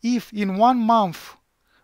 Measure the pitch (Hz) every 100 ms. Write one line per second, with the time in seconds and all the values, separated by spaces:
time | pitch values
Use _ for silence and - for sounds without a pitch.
0 | 233 240 - 214 196 190 233 254 220 226
1 | 190 156 - - _ _ _ _